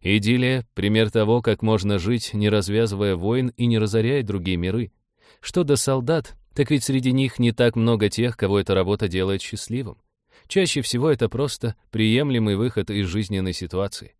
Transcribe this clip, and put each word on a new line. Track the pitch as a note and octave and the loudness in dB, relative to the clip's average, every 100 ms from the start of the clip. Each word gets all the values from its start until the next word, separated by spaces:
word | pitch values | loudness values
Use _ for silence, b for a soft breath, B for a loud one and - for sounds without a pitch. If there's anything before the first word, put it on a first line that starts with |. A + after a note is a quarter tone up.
Идиллия — | F2 G#2+ G#2 B2 B2+ C3 A#2 | 2 2 2 2 2 -2 -4
пример | - G2+ G#2+ A2 | -4 0 2 2
того, | A2+ G#2+ A#2+ | 2 2 2
как | A2+ G#2 | 2 0
можно | A2 A2 G2+ G2+ | 2 2 2 0
жить, | F2+ A#2+ - | 0 -2 -2
не | G#2 G#2 | -2 2
развязывая | G#2 F#2+ G#2 A2+ G2 G2+ F2+ | 2 0 0 0 0 0 0
войн | F#2+ B2 B2+ - | 0 0 -2 0
и | A#2+ | 0
не | A2+ | 2
разоряя | G#2+ A2+ A#2 C#3+ | 2 2 2 0
другие | G#2+ G2+ F2 F2+ | -2 -4 -2 -2
миры. | F2 G#2+ A2 _ _ b b b | -2 -2 -6 _ _ b b b
Что | - - | -6 -2
до | D3 C#3+ | 2 2
солдат, | - C3 B2+ E3 - - _ - | 2 -2 0 -2 -4 -18 _ -4
так | C#3+ | 0
ведь | D3 | 0
среди | - C3 B2+ | 0 0 2
них | B2+ C3+ - | 0 0 0
не | A#2+ | 0
так | A2+ A#2+ A#2 | 4 2 4
много | A2+ A2+ G#2 | 2 2 0
тех, | - A#2+ A2+ | 0 -2 0
кого | G2 G2+ | 0 0
эта | F#2+ | 2
работа | F#2+ F#2 G2+ G#2 | 0 2 0 -2
делает | F#2 F#2 G2 | 0 0 -2
счастливым. | - G#2+ - A#2+ A2+ - _ _ _ b b | -6 -12 -8 -8 -8 -14 _ _ _ b b
Чаще | G3 F3+ D3+ | 0 0 0
всего | B2 A#2+ D#3 | -2 0 2
это | C#3 A2+ | 2 0
просто | - - - - - _ | -2 -4 -4 -6 -6 _
приемлемый | G#2+ A2 A#2 D3 B2 G#2+ G2 | 0 2 4 2 2 2 0
выход | A#2+ A2 F#2+ | 0 -2 -4
из | G2+ F#2+ | -2 -2
жизненной | F#2+ G2 G2+ F#2 | -2 -2 -2 -2
ситуации. | F2+ F2 F#2 G2 - - | -4 -6 -4 -4 -6 -18